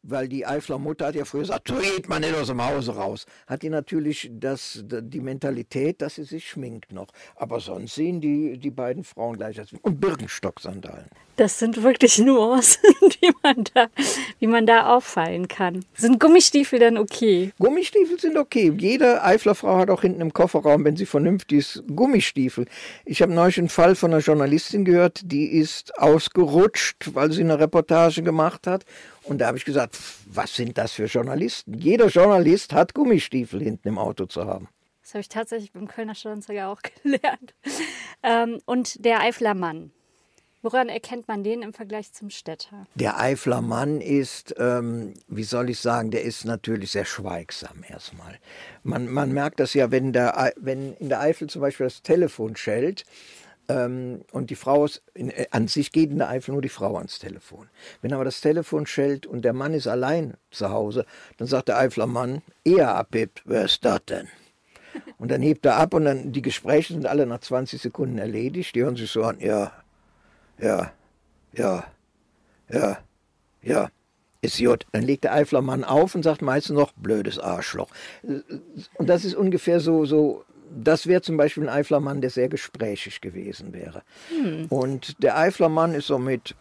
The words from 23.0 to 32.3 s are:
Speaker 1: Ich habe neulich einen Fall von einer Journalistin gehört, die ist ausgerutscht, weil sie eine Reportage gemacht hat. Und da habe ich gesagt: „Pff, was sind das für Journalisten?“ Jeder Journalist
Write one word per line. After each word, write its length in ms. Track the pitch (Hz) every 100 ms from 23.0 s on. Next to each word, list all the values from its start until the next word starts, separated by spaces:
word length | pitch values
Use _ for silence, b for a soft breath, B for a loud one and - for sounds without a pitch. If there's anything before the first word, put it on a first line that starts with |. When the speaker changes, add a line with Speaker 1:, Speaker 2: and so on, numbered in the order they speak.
| -
Speaker 1:
Ich 160 | -
habe 120 | 170
neulich 240 | 170 175 185
einen 120 | 175
Fall 260 | - 170 185
von 160 | 170
einer 100 | 160
Journalistin 640 | 151 151 139 151 - 208
gehört, 380 | 190 175 175 -
die 240 | 190 143 151
ist 500 | 160 156 - - -
ausgerutscht, 1160 | 147 156 - - 160 151 208 - - - - 131
weil 160 | 151
sie 100 | 160
eine 160 | 165 151
Reportage 640 | 156 170 160 165 170 160
gemacht 460 | 165 160 156 - -
hat. 160 | 190 _ B B B
Und 160 | - 143
da 80 | 117
habe 100 | 127
ich 80 | -
gesagt: 300 | 139 117 -
„Pff, 240 | - - 98
was 280 | 101 - -
sind 220 | 120 -
das 160 | 113
für 120 | - 107
Journalisten?“ 680 | 127 123 135 233 - -
Jeder 340 | 113 302 226 214
Journalist 680 | - 190